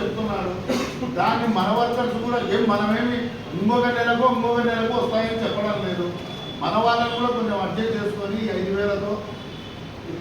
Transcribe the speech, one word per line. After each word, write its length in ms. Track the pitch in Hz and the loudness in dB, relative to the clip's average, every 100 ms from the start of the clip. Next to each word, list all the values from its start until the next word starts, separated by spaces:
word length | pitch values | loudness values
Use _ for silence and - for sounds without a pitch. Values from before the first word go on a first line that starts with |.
చెప్తున్నాడు. 500 | 202 208 214 196 180 185 - 247 - - 247 - | -2 -2 -2 -2 -2 -4 -2 -2 -2 -4 -4 0
దాన్ని 280 | 233 233 233 208 | 2 2 2 2
మన 120 | 190 220 | 2 2
వర్కర్స్ 380 | 233 247 240 - 240 | 2 2 0 -2 0
కూడా 140 | 240 - | 0 2
ఏం 100 | 208 220 | 2 4
మనమేమి 460 | 202 208 233 247 240 - - - 165 | 4 2 2 2 0 -2 -6 -6 0
ఇంకొక 300 | 208 247 240 240 | 2 4 4 2
నెలకో 280 | 233 233 262 226 | 2 4 4 4
ఇంకొక 260 | 233 240 233 | 2 2 2
నెలకో 260 | 226 226 240 | 2 2 2
వస్తాయని 420 | 247 220 226 226 | 2 2 0 0
చెప్పడం 340 | 208 196 208 202 196 | 0 0 0 -2 -2
లేదు. 180 | 180 175 175 - - - - | -2 -4 -6 -8 -10 -10 -6
మన 100 | 165 214 233 | 0 2 4
వాళ్ళని 280 | 233 233 240 | 4 2 0
కూడా 120 | 240 220 | 0 0
కొంచెం 200 | 214 202 190 | 0 0 -2
అడ్జస్ట్ 320 | 220 226 214 | 0 0 0
చేసుకొని 380 | 202 196 202 220 220 | -2 -4 -4 -2 -2
ఈ 40 | 185 | -2
ఐదు 120 | 190 196 | -2 0
వేలతో 340 | 202 196 202 214 - - - - - - - - - | 0 0 -2 -4 -6 -10 -12 -12 -12 -12 -12 -12 -10
ఈ 60 | 160 | -6